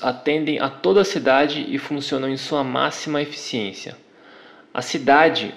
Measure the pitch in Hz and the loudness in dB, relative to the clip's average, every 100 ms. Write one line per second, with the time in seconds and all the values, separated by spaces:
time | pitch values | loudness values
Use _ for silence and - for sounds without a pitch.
0 | 127 127 143 156 151 147 135 - 185 196 | -4 -4 -2 -2 -2 -2 -4 -2 2 4
1 | 190 170 131 131 147 147 - 139 - 147 | 4 0 2 4 4 0 -6 -6 -4 -6
2 | 139 135 131 135 - 147 131 127 143 - | -4 -4 -2 -6 -4 -2 -2 0 -2 -2
3 | 160 147 147 - - 123 98 - - - | -4 -4 -4 -8 -8 -6 -6 -8 -16 -18
4 | _ _ - - - - _ - - 160 | _ _ -20 -20 -20 -20 _ -10 -6 0
5 | 131 143 160 135 104 | 6 8 6 4 -4